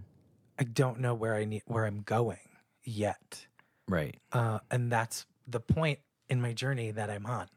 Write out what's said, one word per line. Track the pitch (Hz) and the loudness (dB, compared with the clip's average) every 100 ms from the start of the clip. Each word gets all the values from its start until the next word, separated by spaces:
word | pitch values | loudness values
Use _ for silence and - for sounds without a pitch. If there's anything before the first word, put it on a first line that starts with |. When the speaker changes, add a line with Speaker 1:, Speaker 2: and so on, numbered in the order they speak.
| 92 - _ _ _ - | -8 -20 _ _ _ -4
Speaker 1:
I | |
don't | 123 117 131 117 | -2 2 2 2
know | 127 | -2
where | 117 113 | 0 0
I | 107 | 0
need, | 107 107 - | 0 -4 -2
where | 113 | 0
I'm | 110 104 | 0 -2
going | 104 110 117 87 - - _ _ | 0 2 2 -2 -14 -20 _ _
yet. | - 104 104 - - - - _ - _ - | -8 -2 0 -2 -10 -18 -18 _ -20 _ -2
Speaker 2:
Right. | 90 73 - - | 0 0 -6 -2
Speaker 1:
Uh, | 123 117 107 - | 0 2 0 0
and | 123 120 | 0 2
that's | 117 113 - - _ - | 2 0 -6 -12 _ -6
the | - | -4
point | - - 160 139 _ _ - | 2 2 4 0 _ _ -2
in | 127 | 0
my | 120 | 0
journey | 113 131 131 113 | 0 -2 0 -2
that | 107 104 | -2 -2
I'm | 104 104 | -4 -4
on. | 117 90 | -4 -6